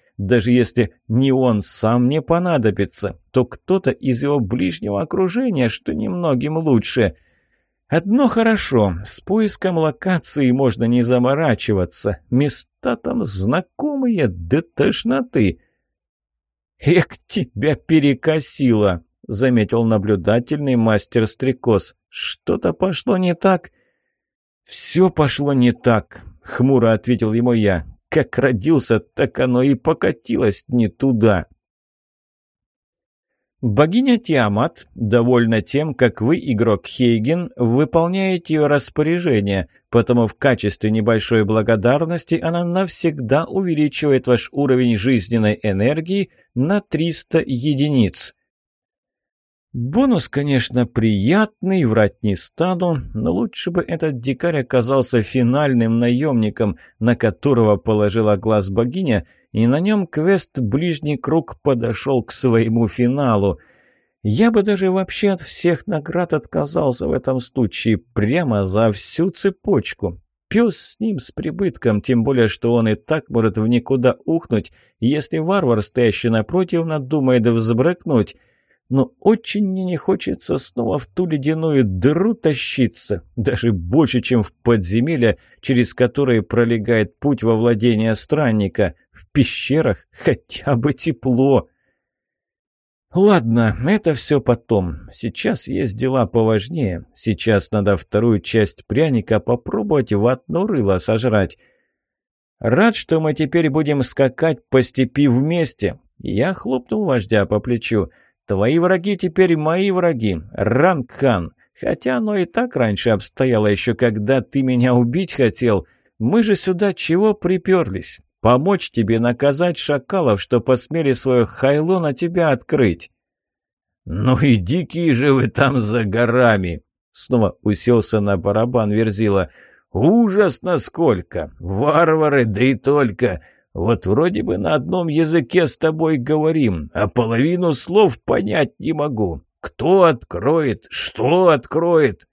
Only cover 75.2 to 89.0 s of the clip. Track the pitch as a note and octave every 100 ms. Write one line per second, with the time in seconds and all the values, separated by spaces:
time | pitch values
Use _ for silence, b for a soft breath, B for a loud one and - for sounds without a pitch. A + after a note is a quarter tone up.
75.2 | - D#3+ D#3+ G3 C#3+ A2 G2+ - A#2 -
76.2 | A#2+ A2+ G#2+ F3 F3+ E3+ E3 D#3 C3 D3+
77.2 | C3 B2+ A2+ A#2 A2+ A#2 D3+ F3 E3+ B2+
78.2 | G2+ - _ _ _ _ _ C3+ B2+ _
79.2 | - A3+ - G#3 G3+ F#3+ F#3 E3 - F#3+
80.2 | G3 F#3+ - C3+ - - A3 C#3+ - -
81.2 | F3+ D3+ C#3 D#3+ D#3+ C#3+ A2 F#2 B2+ D#3+
82.2 | G#3 A3+ D#3+ C3+ - - A#2+ - - G2
83.2 | - - G2 G2+ A#2 F#2+ F2 C3+ D3 B2+
84.2 | - B2 G2+ _ A#2+ A2+ F2 A2 C#3+ D#3
85.2 | A#2 - b b - B2 A2+ - B2 -
86.2 | C3+ A2+ - A2+ A#2 A#2 G#2+ A2+ G#2 _
87.2 | C#3+ C3+ A2+ A2 A#2+ A2 A#2+ A2 A2+ G#2+
88.2 | - D3+ C3+ A2 G2 - F#2 -